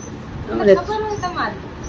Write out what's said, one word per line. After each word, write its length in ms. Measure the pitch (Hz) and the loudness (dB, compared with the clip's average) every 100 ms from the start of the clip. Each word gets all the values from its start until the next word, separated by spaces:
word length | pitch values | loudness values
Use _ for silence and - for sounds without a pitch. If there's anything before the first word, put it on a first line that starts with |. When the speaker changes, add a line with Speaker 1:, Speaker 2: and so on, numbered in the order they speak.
| - - - - - | -12 -14 -12 -10 -6
Speaker 1:
અમને 240 | 339 403 381 | 2 6 6
Speaker 2:
તમને 0 | |
ખબર 260 | 381 427 | 6 -2
હોય 160 | 427 415 | -2 -2
તમારે? 360 | 359 311 262 - - - | -4 -4 -4 -6 -12 -12